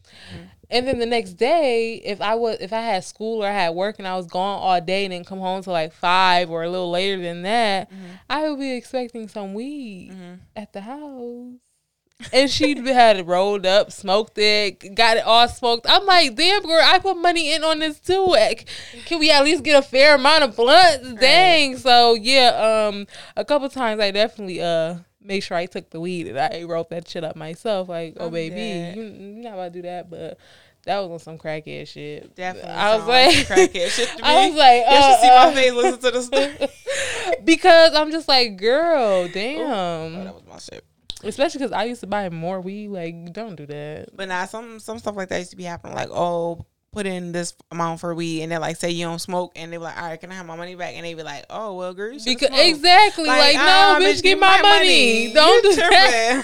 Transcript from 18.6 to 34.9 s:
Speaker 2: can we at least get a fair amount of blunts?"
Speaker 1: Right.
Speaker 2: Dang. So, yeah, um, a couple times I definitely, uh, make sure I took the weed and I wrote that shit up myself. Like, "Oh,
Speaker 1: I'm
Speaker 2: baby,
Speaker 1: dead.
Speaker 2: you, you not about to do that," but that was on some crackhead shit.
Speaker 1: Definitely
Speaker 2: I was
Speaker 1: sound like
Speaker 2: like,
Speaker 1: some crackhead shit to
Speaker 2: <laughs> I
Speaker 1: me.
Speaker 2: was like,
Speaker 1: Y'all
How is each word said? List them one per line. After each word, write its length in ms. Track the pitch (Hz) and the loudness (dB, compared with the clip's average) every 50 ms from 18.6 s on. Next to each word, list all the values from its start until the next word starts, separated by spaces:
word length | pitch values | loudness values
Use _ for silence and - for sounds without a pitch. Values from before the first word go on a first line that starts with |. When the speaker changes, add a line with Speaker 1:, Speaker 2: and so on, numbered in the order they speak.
| - - - - - - - 240 - - | -10 -16 -18 -18 -18 -20 -20 -20 -10 -8
Speaker 2:
can 100 | 339 330 | -6 -2
we 120 | 302 311 | 2 4
at 120 | 302 285 277 | 4 4 4
least 200 | 294 339 320 240 | 2 0 -2 0
get 120 | 285 294 | 4 4
a 60 | 277 | 4
fair 320 | 277 - - 262 269 302 294 | 4 4 2 4 6 6 6
amount 300 | 277 254 277 311 320 294 | 6 4 4 4 4 4
of 120 | 247 202 | 0 0
blunts?" 480 | - 233 247 294 349 370 - 302 262 240 254 | 0 2 6 6 8 8 6 4 2 -6 -12
Speaker 1:
Right. 100 | 247 214 | -4 0
Speaker 2:
Dang. 580 | 247 262 294 339 370 370 339 311 294 269 254 254 | 2 4 6 6 6 4 4 4 2 0 -2 -4
So, 340 | 233 254 240 240 240 233 233 | 2 4 4 6 6 4 4
yeah, 760 | 233 202 240 269 269 254 240 - 127 208 220 220 220 214 208 | 2 0 2 2 4 4 4 2 2 0 0 0 0 0 -2
um, 160 | 202 202 202 - - - - - _ | -4 -6 -12 -14 -18 -20 -20 -14 _
a 80 | - 208 | -10 -4
couple 240 | - 285 294 262 277 | -2 -2 -2 -2 -4
times 300 | - 262 254 226 214 214 | -6 -4 -4 -4 -2 -2
I 120 | 208 202 | -2 -2
definitely, 500 | 196 202 214 220 - - 208 185 180 156 | 0 -2 -2 -2 -2 -10 -12 -10 -8 -6
uh, 360 | 170 170 170 165 160 160 175 170 175 _ _ _ | -4 -2 -2 -2 -2 -4 -6 -10 -14 _ _ _
make 220 | _ 202 196 202 | _ -8 -8 -8
sure 160 | 196 - 190 170 | -6 -6 -6 -6
I 80 | 160 | -6
took 240 | - - 196 175 _ | -6 -10 -14 -14 _
the 100 | - 165 | -12 -10
weed 280 | 165 180 185 175 160 - | -8 -8 -8 -8 -8 -8
and 100 | 110 135 | -6 -4
I 240 | 147 160 160 165 170 | -4 -4 -4 -8 -10
wrote 260 | 170 165 165 165 165 | -6 -6 -6 -6 -6
that 180 | 160 175 170 - | -10 -12 -12 -12
shit 140 | - 180 165 | -12 -10 -10
up 120 | 156 - | -10 -12
myself. 540 | 160 156 156 170 - - 233 214 190 185 180 | -12 -14 -14 -14 -10 -6 -6 -4 -4 -6 -8
Like, 280 | 175 165 165 160 156 - | -10 -10 -10 -12 -12 -12
"Oh, 80 | 175 165 | -12 -8
Speaker 1:
I'm 60 | 165 | -8
Speaker 2:
baby, 220 | 170 160 160 175 | -8 -8 -8 -10
Speaker 1:
dead. 400 | 202 220 220 196 170 170 175 180 214 | -10 -10 -8 -8 -8 -10 -10 -12 -14
Speaker 2:
you, 40 | 226 | -16
you 380 | 214 196 - 196 202 208 220 | -16 -18 -18 -20 -20 -18 -18
not 120 | 240 233 208 | -18 -16 -14
about 200 | 185 185 175 175 | -12 -12 -12 -12
to 60 | 180 | -14
do 20 | |
that," 260 | 175 175 180 180 170 180 | -14 -12 -14 -14 -14 -16
but 260 | 165 165 160 160 - - _ _ _ _ _ _ _ _ _ | -16 -16 -14 -16 -16 -18 _ _ _ _ _ _ _ _ _
that 140 | - 180 202 | -6 -6 -4
was 100 | 196 175 | -4 -8
on 80 | 170 165 | -12 -14
some 200 | - 156 160 156 | -16 -18 -20 -14
crackhead 480 | - 160 156 156 156 147 147 147 147 151 | -12 -10 -10 -10 -12 -14 -14 -14 -16 -16
shit. 480 | - - 147 147 147 - - - _ | -16 -16 -16 -14 -14 -16 -18 -20 _
Speaker 1:
Definitely 340 | - 185 185 185 196 - - | -12 -12 -10 -10 -12 -14 -12
Speaker 2:
I 280 | - - 202 208 220 220 | -6 -2 0 0 0 0
was 20 | |
Speaker 1:
sound 80 | 220 226 | 0 2
like 160 | 247 254 254 302 330 | 4 6 6 6 6
Speaker 2:
like, 100 | 285 277 - | 4 2 0
Speaker 1:
some 100 | 202 254 | 2 4
crackhead 320 | 370 - - 190 175 202 | 4 4 2 -4 -4 -4
shit 200 | - - 233 254 - 226 | -2 -4 -4 -4 -6 -4
to 0 | |
Speaker 2:
<laughs> 80 | 226 277 | 0 2
I 140 | 302 349 392 | 4 4 4
Speaker 1:
me. 60 | 381 | 4
Speaker 2:
was 80 | 311 302 | 4 6
like, 240 | 294 262 247 240 233 | 6 8 8 6 6
Speaker 1:
Y'all 160 | 233 | 6